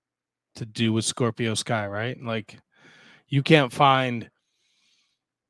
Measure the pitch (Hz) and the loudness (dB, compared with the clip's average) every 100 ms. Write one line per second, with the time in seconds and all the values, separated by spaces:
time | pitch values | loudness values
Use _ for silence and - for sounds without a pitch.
0 | _ _ _ _ _ - 113 107 113 110 | _ _ _ _ _ -16 -10 -2 0 0
1 | - - 120 110 117 107 - 117 101 101 | -2 -2 -4 -2 -4 -4 -4 -4 -4 -6
2 | 117 123 120 113 - - _ _ - - | -8 -8 -8 -8 -8 -18 _ _ -20 -20
3 | - - - 139 135 156 127 - 139 131 | -20 -20 -4 0 4 4 4 4 4 4
4 | 127 120 - _ _ _ _ _ _ _ | 0 -4 -10 _ _ _ _ _ _ _
5 | _ _ _ _ _ | _ _ _ _ _